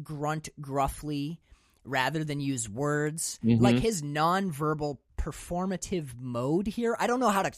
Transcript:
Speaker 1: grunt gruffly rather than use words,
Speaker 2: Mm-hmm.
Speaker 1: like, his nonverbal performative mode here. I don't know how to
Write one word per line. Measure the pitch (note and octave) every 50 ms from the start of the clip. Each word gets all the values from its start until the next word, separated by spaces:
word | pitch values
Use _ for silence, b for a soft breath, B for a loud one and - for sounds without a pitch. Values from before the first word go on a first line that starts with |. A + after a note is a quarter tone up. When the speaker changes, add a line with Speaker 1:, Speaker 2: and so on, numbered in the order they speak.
| D3
Speaker 1:
grunt | - D#3 C#3+ D3 D3 D#3 D#3+ D3+ - - -
gruffly | D3 C3+ C3+ C#3 C3+ C3+ - - - D3+ D3+ C#3+ C#3+ D3 E3+ - _ _ - - _ _ _ _ -
rather | - C3 C3 B2+ C3+ D3+ D#3+ D#3
than | D3+ C#3+ C#3+
use | C#3+ C#3 C3+ B2 A2+ G#2+
words, | G2 A#2+ C#3+ D3 D3 D3 D3+ D3+ D#3 E3 - - - - -
Speaker 2:
Mm-hmm. | A2+ A#2 A2+ A#2+
Speaker 1:
like, | A#2+ A#2+ B2
his | B2+ A3+ A3+ E3
nonverbal | D3 D3 C#3+ D3+ D#3 E3 F3+ F#3+ G3+ F#3+ D3+ C3+ D#3 D3+ D#3 D3+ D3+ D3 C#3 - _ _ _ -
performative | - E3+ - - - - F3 F3 F#3 F#3+ G#3+ - - - G3 F3+ D3+ C3+ A#2+ A#2+
mode | B2+ B2+ A#2+ A#2 B2 C#3 D#3 F3+ G3+ G#3+
here. | - A#3 A#3 A#3 A#3 -
I | F3 A3
don't | A#3+ B3+
know | B3+ G#3
how | G3+ G3 F#3+
to | D3 -